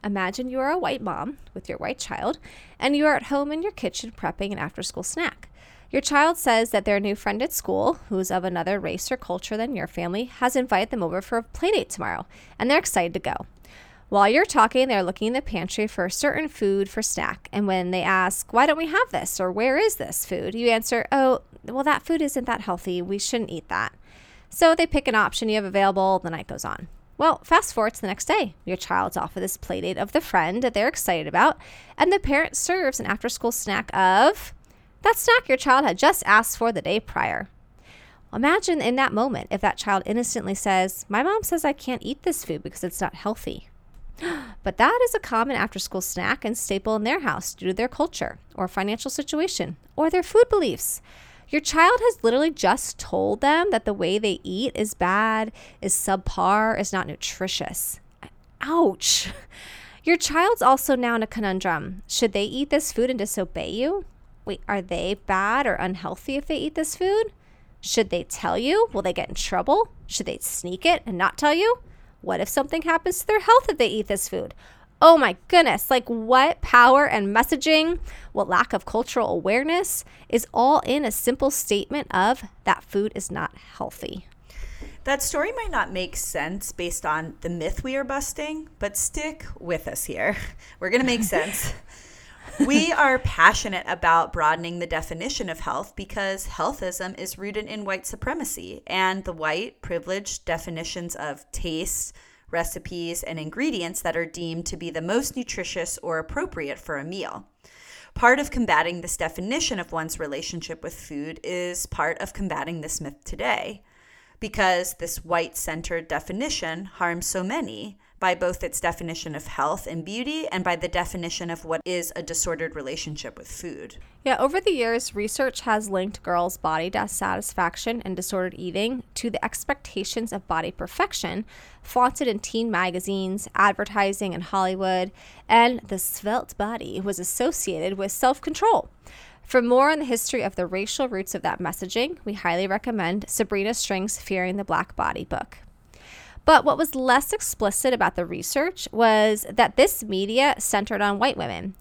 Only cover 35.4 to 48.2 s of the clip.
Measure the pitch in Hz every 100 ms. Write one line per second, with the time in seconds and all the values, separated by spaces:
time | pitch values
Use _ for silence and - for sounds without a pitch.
35.4 | 494 262 - 262 285 180 294 359 - 208
36.4 | 226 - 233 202 - 202 - - - 76
37.4 | 190 - - - - - - - - -
38.4 | 269 370 392 330 - 247 269 208 254 220
39.4 | - 196 208 - - 196 - 214 240 240
40.4 | 196 196 214 190 185 190 - 202 294 427
41.4 | 427 339 311 285 - 254 - 277 - 330
42.4 | - 151 - - 175 - 190 - 208 220
43.4 | - - - - - - - - 339 320
44.4 | 247 220 - 185 247 466 494 440 - 233
45.4 | 233 277 190 - - 185 185 - - 269
46.4 | 226 233 - 196 220 220 214 311 277 139
47.4 | - - 185 190 240 - 311 -